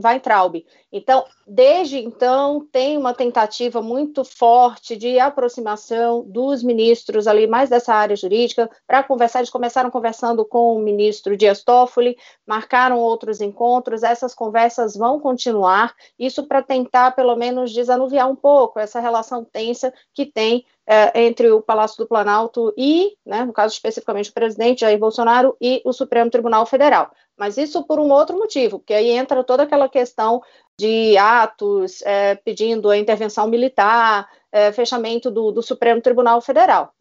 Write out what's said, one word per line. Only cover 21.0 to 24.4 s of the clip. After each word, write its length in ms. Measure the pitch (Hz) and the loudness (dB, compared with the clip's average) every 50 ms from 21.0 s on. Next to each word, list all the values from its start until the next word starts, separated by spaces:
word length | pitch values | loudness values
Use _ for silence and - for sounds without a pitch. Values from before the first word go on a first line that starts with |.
| 214 - - 233 | 4 4 2 2
entre 260 | 233 233 233 - 240 233 | 2 2 2 2 2 4
o 100 | 220 220 | 4 2
Palácio 380 | 220 - 220 214 214 214 - - | 2 0 0 0 0 -2 -4 -8
do 100 | 226 - | -8 -4
Planalto 640 | 233 214 208 208 208 214 226 233 - 240 226 214 214 | -2 -2 0 0 0 0 0 -2 -4 -4 -4 -4 -4
e, 400 | - 262 285 311 339 381 415 415 _ _ | -2 0 0 2 2 0 -2 -4 _ _
né, 200 | - 196 220 254 | -10 -8 -6 -6
no 80 | 247 | -6
caso 220 | 214 220 208 220 - | -2 -2 -2 -2 -2
especificamente 560 | - - 226 220 - - - 208 202 202 - | -6 -8 -8 -8 -8 -8 -8 -6 -6 -6 -8
o 40 | - | -6
presidente 460 | 233 | -4